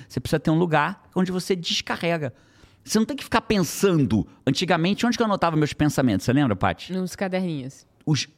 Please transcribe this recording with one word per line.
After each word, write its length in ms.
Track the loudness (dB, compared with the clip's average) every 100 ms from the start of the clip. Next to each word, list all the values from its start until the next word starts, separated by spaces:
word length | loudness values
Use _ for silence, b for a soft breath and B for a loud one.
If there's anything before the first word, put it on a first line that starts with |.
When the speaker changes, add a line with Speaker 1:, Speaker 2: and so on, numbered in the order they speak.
| B
Speaker 1:
Você 120 | -8
precisa 200 | -2 -2
ter 120 | 2
um 60 | 0
lugar 460 | 2 0 0 -6 _ -4
onde 160 | -2
você 240 | -2 -2 -4
descarrega. 800 | -2 -6 -4 -4 -2 -2 -4 b b b b b
Você 140 | -2 0
não 80 | 0
tem 120 | -4
que 60 |
ficar 180 | -2 -2
pensando. 840 | 2 0 0 2 2 4 4 2 0 B -2
Antigamente, 580 | 0 0 2 2 0 0
onde 120 | 2
que 40 |
eu 20 | 0
anotava 300 | 2 2 2
meus 180 | 0
pensamentos? 520 | 2 0 2 2 2 2
Você 80 |
lembra, 220 | 2 2 2
Paty? 380 | 0 -2 -6
Speaker 2:
Nos 220 | -6 -6 -6
caderninhos. 680 | -4 -2 -4 -6 -8 -14 _ _ -2
Speaker 1:
Os, 220 | -2 -2